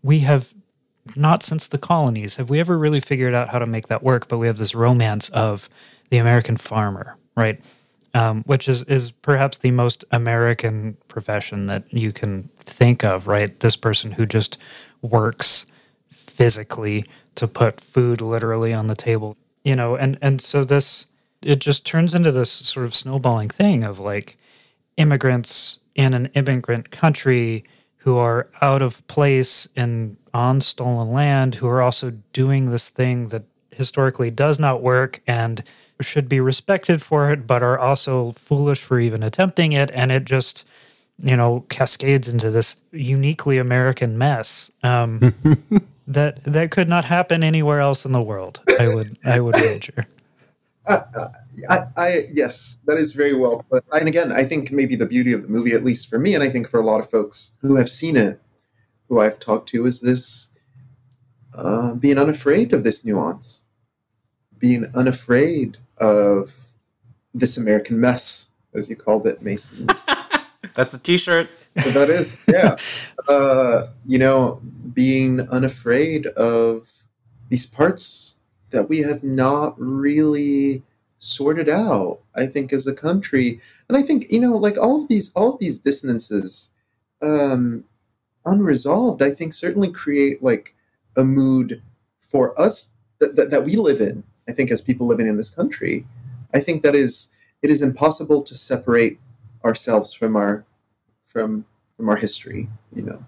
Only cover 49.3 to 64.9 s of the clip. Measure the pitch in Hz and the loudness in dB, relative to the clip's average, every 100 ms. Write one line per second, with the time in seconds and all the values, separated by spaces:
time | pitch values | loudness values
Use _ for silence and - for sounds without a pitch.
49.3 | 123 120 - 113 107 - - - _ _ | 0 2 2 2 0 -8 -8 -10 _ _
50.3 | _ _ _ _ _ - 196 - 113 80 | _ _ _ _ _ 0 0 0 -10 -10
51.3 | - - - - 185 127 - 175 170 143 | -14 -20 -18 0 0 0 -2 0 0 -2
52.3 | 147 123 - - - - 156 151 139 143 | -2 -2 -2 -8 -6 -2 0 0 0 0
53.3 | 135 123 117 - 127 - 156 160 165 151 | 2 2 0 0 -2 0 0 2 0 0
54.3 | 123 135 160 - 139 135 120 107 123 123 | 0 0 -2 -2 -2 0 0 0 0 0
55.3 | 110 101 110 120 113 127 117 - 113 170 | -2 -2 -2 0 0 0 -4 -4 -2 0
56.3 | 170 139 123 113 120 110 110 110 113 104 | 2 0 -2 -2 0 2 0 0 -2 -2
57.3 | - - _ 135 135 120 - 160 147 101 | -8 -14 _ 0 2 2 -2 0 2 2
58.3 | - _ _ _ _ _ _ _ 117 107 | -2 _ _ _ _ _ _ _ 2 2
59.3 | - - 110 - 120 123 123 123 127 - | 0 -2 -2 -2 -2 -2 0 -2 -2 -4
60.3 | - - _ _ - - _ _ _ _ | -10 -14 _ _ -20 -20 _ _ _ _
61.3 | _ _ - 80 107 120 120 143 139 143 | _ _ -10 -2 -2 -2 2 2 4 2
62.3 | 151 143 165 240 - 110 - 117 98 80 | 2 2 2 2 2 0 -2 -2 -2 -2
63.3 | - - - _ _ _ _ _ _ _ | -6 -12 -18 _ _ _ _ _ _ _
64.3 | _ _ _ 123 123 113 | _ _ _ 0 2 0